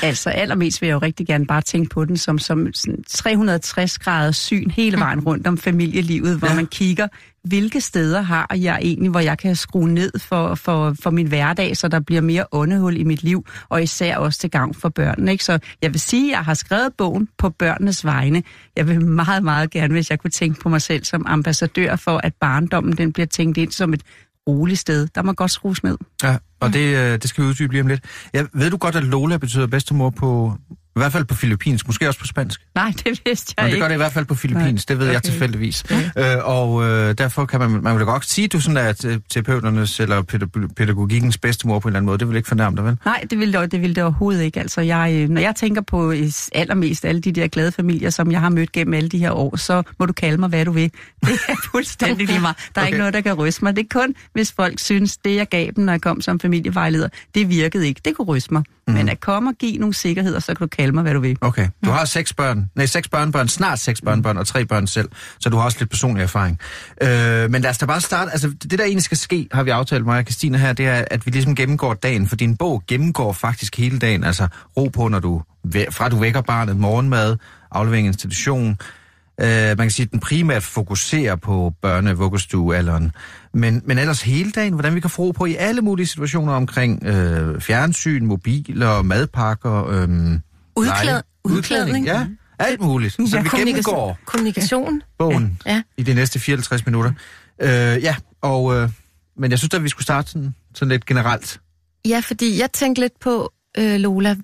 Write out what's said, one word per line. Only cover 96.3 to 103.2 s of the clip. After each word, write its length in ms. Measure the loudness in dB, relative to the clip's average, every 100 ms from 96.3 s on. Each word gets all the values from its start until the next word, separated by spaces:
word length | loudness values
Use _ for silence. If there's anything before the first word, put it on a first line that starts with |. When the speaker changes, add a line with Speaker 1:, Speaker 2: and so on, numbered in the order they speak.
| -2
Speaker 2:
fireoghalvtreds 460 | -2 -2 0 -4 0
minutter. 260 | 0 0 -2 -8 -20 -20 -4
Øh, 80 | 2 2 4 2
ja, 120 | 0 -2 -6 -6
og, 340 | -2 0 2 2
øh, 140 | 0 -4 _ _ _ -4
men 140 | 0
jeg 80 | 2
synes 100 | 2
da, 80 | 0
vi 120 | -2
skulle 140 | -4
starte 260 | -2 -2 -2
sådan, 240 | -6 -6 -8 _ -4
sådan 140 | 0
lidt 160 | 0 0
generelt. 540 | 0 2 -2 -4 -16 _ _ _ _ -2
Speaker 3:
Ja, 140 | 0
fordi 400 | -2 -2 0 0
jeg 120 | -2
tænkte 300 | 0 0 2
lidt 180 | 0
på, 320 | _